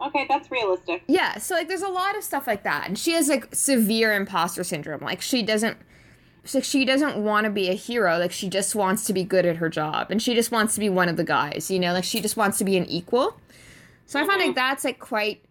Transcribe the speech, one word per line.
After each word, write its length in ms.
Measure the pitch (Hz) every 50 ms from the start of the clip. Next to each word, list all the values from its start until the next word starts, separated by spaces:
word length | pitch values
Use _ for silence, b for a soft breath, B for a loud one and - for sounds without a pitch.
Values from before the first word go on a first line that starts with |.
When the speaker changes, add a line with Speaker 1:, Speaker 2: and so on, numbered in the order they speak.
| -
Speaker 1:
Okay, 220 | 285 - 285 269 -
that's 220 | 269 277 277 -
realistic. 520 | 262 247 226 196 185 180 - - - 175 -
Speaker 2:
Yeah, 320 | - 277 370 311 - - 208
so, 160 | - - -
like, 120 | 330 320
there's 140 | 311 381 359
a 80 | 381 392
lot 260 | 370 359 370 392 403
of 80 | 427
stuff 240 | 403 - - 285 269
like 160 | 247 214 202 -
that. 220 | 202 151 143 -
And 120 | - 185 226
she 140 | - 330
has, 140 | 330 330 294
like, 280 | 269 302 247 - - -
severe 580 | - - - 277 240 220 196 226 226 226 220
imposter 500 | 214 202 196 - 196 175 165 175 - -
syndrome. 380 | 180 - 185 147 147 156 151 135
Like, 220 | - - - 180
she 200 | - - - 247
doesn't, 360 | 208 196 220 214 220 226 - - b b b b b b b b b b b b b
it's 100 | - -
like, 100 | 269 -
she 200 | - - 277 269
doesn't 320 | 247 269 277 302 285 -
wanna 320 | 220 208 214 208 208 214 220
be 220 | 202 202 190 180
a 20 |
hero. 460 | 185 208 - - 240 240 208 175 165 170
Like, 120 | 175 175
she 180 | 175 - 214 190
just 240 | 175 190 196 - -
wants 320 | 214 196 190 202 220 -
to 80 | - 202
be 100 | 190 180
good 220 | - 190 185 175
at 100 | 175 165
her 140 | 165 170 156
job. 380 | - 165 151 151 151 117 - -
And 100 | 190 220
she 140 | - 254 240
just 180 | 226 226 -
wants 220 | 240 226 214 220 -
to 60 | 214
be 100 | 208 208
one 180 | 185 185 180 175
of 80 | 165
the 80 | 170 165
guys, 460 | 147 151 123 135 147 - - 156 -
you 80 | 190 185
know? 160 | 180 175 175
Like, 100 | 185 180
she 160 | - - 226
just 160 | 180 214 -
wants 220 | 226 214 196 208 -
to 60 | 214
be 120 | 190 196
an 80 | 185 -
equal. 560 | - - 170 170 - - 240 285 440 - - B B B B B B B B B B B B B
So 160 | - - 277
I 60 | 302
find, 140 | - 392 381
Speaker 1:
Mm-hmm. 80 | 359 285
Speaker 2:
like, 80 | -
that's, 280 | 262 254 262 277 285 -
like, 140 | 277 240 -
quite 440 | - - 254 214 208 214 - - _ _